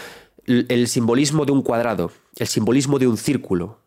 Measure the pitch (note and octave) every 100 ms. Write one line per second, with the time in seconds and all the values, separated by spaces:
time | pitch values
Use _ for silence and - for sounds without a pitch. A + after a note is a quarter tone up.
0 | - - - _ - B2 A#2+ B2 A#2+ -
1 | A#2 A#2+ D3 D#3 C#3 C#3 B2+ A#2 A#2 G2+
2 | E2+ - _ - A2 - G#2+ B2+ C3+ C#3
3 | B2+ A2 - C3+ - F#2 F2 A2+